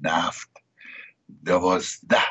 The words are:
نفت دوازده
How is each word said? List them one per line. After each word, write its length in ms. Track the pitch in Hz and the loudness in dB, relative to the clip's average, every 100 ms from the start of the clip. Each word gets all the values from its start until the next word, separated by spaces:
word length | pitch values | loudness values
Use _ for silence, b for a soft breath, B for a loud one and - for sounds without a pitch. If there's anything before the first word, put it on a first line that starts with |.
نفت 480 | 76 82 82 - - - _ _ B B B B _ - 82 | -2 0 -2 -6 -14 -20 _ _ B B B B _ -12 0
دوازده 720 | 90 90 90 - - - 113 - | 2 4 2 -2 -8 0 2 2